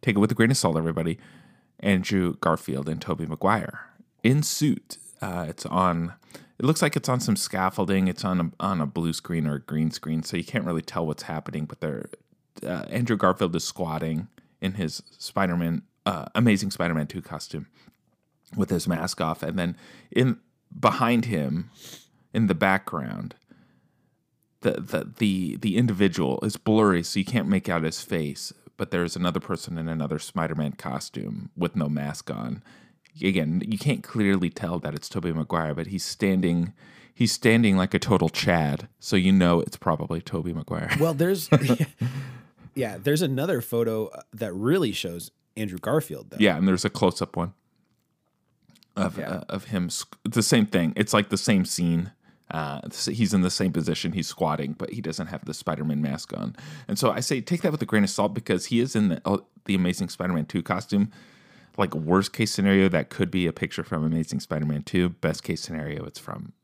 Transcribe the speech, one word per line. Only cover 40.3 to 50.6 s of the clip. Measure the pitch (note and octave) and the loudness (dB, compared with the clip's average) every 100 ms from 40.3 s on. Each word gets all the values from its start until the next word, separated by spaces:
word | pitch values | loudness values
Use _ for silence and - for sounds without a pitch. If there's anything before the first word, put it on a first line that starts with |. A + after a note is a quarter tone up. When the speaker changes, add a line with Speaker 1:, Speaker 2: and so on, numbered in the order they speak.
| F2 D#2 | -6 -4
Speaker 1:
Maguire. | D#2+ - E2+ E2 - | -6 -6 -6 -2 0
Speaker 2:
Well, | D#3+ | 0
there's, | C#3+ F3 G3 - C#3+ B2+ B2 D3+ _ A#2+ - | 2 2 0 4 4 4 2 0 _ -6 -6
Speaker 1:
<laughs> | - - - _ - - | -12 -14 -20 _ -12 -6
Speaker 2:
yeah, | A#2 F#2 | -4 -2
there's | G#2 D3+ | 0 0
another | E3+ C3 E3 C#3+ | 0 0 0 -2
photo, | A#2 A#2 A2+ A2 G#2+ | -2 0 0 0 -4
uh, | - - | -8 -18
that | A2 A2 | -8 -6
really | F2+ A2+ F#3 C#3 | -2 2 2 2
shows | F#2+ F#2 E2+ - _ _ - | -2 -6 -8 -12 _ _ -8
Andrew | G#2+ F2+ | -6 -4
Garfield, | - D3+ - C#2+ G#1+ | 0 0 -2 -10 -12
though. | - | 4
Speaker 1:
Yeah, | G#2 D#2 | 4 4
and | F#2+ | 2
there's | F#2 G#2 | 2 0
a | |
close-up | - F#2+ - - - | 2 2 2 -4 -2
one | F2 - _ _ _ _ _ _ _ _ _ _ _ _ _ - | -4 -6 _ _ _ _ _ _ _ _ _ _ _ _ _ -4
of, | F#2+ E2 | -4 -4
Speaker 2:
Yeah. | - | -6
Speaker 1:
uh, | F#2 - | -8 -6
of | F#2+ - | -10 -4
him. | G#2 F2+ | -4 -2
Sc-, | - - - - | -6 -10 -10 -2
it's | A2+ | 0
the | |
same | G#2 A#2 | 4 4